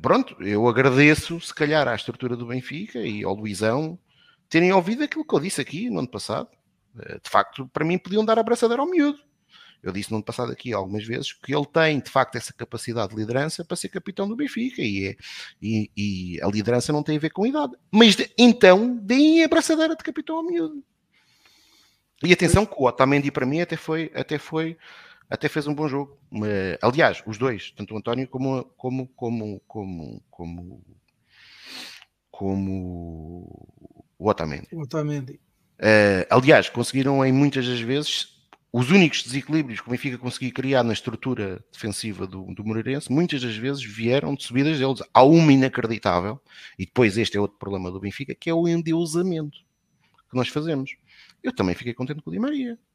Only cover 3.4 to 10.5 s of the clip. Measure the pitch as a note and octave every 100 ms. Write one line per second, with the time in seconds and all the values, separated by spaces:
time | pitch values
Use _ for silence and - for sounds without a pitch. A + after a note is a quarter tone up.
3.4 | G#2+ F#2+ A2 B2+ D#3 F3 _ _ _ _
4.4 | _ E3 F3+ F#3+ E3+ A#3+ D4 D#4 - C#3+
5.4 | D3+ - C3 D#3 A#3+ E2 B2 G#2 - G#2+
6.4 | - _ _ _ _ - - - - G2
7.4 | - - C3 - D#3 F3+ F3+ G#3 A3 A3+
8.4 | A3+ A#3+ A3+ A#3+ D#4+ F4+ C#4+ D4 _ _
9.4 | _ _ - _ F2+ F#2 - A2 G#2 A#2
10.4 | A#2+